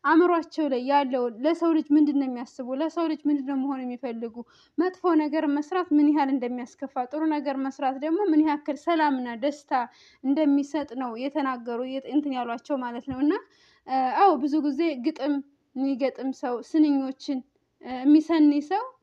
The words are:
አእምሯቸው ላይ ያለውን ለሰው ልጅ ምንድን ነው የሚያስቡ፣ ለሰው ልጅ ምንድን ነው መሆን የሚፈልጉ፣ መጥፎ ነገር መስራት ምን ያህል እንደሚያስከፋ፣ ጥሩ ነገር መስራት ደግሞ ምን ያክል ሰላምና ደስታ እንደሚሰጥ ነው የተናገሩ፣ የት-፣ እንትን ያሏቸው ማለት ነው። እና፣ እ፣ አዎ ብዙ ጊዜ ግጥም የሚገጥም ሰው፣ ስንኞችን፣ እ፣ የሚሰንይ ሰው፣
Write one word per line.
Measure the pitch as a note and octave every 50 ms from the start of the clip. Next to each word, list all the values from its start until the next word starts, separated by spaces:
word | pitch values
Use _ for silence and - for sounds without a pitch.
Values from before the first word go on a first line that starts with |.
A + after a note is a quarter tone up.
| -
አእምሯቸው | C#4 D#4+ D#4+ F4+ F4+ F4 E4 E4 E4 - D#4 D#4
ላይ | C#4+ C4 A#3+ B3
ያለውን | C4+ C#4+ C#4+ C#4+ B3+ B3+ B3+ B3 A#3+ A3 G#3+
ለሰው | B3+ D#4 E4+ E4+ E4 E4
ልጅ | D#4+ D#4 D4+ -
ምንድን | C#4+ D#4 D4+ D4 C4
ነው | C#4 C4+
የሚያስቡ፣ | B3+ B3 A#3+ C4 - _ - B3+ A#3+ C4
ለሰው | C4+ D#4+ D#4+ D#4 E4+ E4
ልጅ | E4 D#4 D4+ _
ምንድን | D4 D4 C#4+ B3+
ነው | C4+ C#4+
መሆን | C4 C4 C#4+ C#4 C4
የሚፈልጉ፣ | B3+ B3 B3 A#3+ - B3 A#3 A3+ A#3 A#3 A3+ A#3+ A#3 _ _ _ _ _ _
መጥፎ | - E4 F#4 F#4 _ - F#4 E4
ነገር | D#4 D4+ D4+ C4 D#4+ D#4 C#4+
መስራት | C#4+ C#4+ D4 - F#4 F#4 F4 F4
ምን | D4 D4 D4
ያህል | D4 D4 D#4 C#4 C4+
እንደሚያስከፋ፣ | C4+ C4+ A#3+ A#3+ B3 B3 B3 B3 - _ C#4+ B3+ _ C4 B3
ጥሩ | B3 C#4+ D#4 D#4+
ነገር | D#4 D4+ D4 B3+ C#4+ C4+
መስራት | C4+ C4+ C4+ C4+ - C#4+ C4 C4+ C4+
ደግሞ | C#4 D#4 D#4+ G4 G#4+
ምን | F#4+ D#4 D4+ D#4
ያክል | D#4 C#4+ D4 - - C#4+ D4
ሰላምና | - E4+ E4+ D#4+ D#4 D4 C4+ B3+ B3 A#3+ A#3
ደስታ | A3 A#3 D4 D4 - _ _ D4 B3+ A#3 - _ _ - - _ _ -
እንደሚሰጥ | C4 C#4+ D#4 D#4 C#4+ C#4 C#4+ C#4 - - D#4 C#4 - A3+
ነው | B3+ C4 A#3+ A3
የተናገሩ፣ | A3+ B3+ C#4 C#4 D#4 C#4 C4 C4 B3 A#3 A#3+ A#3+ A#3+ B3+
የት-፣ | C4 C4 C4+ - -
እንትን | B3+ D4+ D4 C#4+ C4
ያሏቸው | B3+ A#3+ A#3 A#3 B3 _ - D4
ማለት | C4+ B3+ A#3+ A#3+ A#3+ -
ነው። | C#4 B3+ B3+
እና፣ | C#4 D4 F4+ B4 B4+ _ _ _ _ _ _ _ _
እ፣ | - C4 C4 C4 B3+ -
አዎ | - G4+ G4 D#4+
ብዙ | B3 C#4 D4 C#4 D#4
ጊዜ | C4+ D4 C4+ B3+ E4+ E4 C#4+ B3+
ግጥም | A#3 D#4+ D#4 - C4 D4 C#4+ C#4 C4+ _ _ _ _ _ _
የሚገጥም | B3+ C4+ C#4 C#4 A3 C#4 B3+ - - B3 C4+ C4
ሰው፣ | - - B3+ B3 A3 -
ስንኞችን፣ | - - D#4+ D4+ D4 C#4+ C4+ C4+ C4 C4+ _ - - C#4 B3+ - _ _ _ _ _ _ _
እ፣ | - A#3+ B3+ B3
የሚሰንይ | B3+ C#4+ D4 D#4 D4+ - E4+ D#4+ D4+ D4 C#4+ D4 C#4+
ሰው፣ | - F#4 G#4+ B4 C5 _ _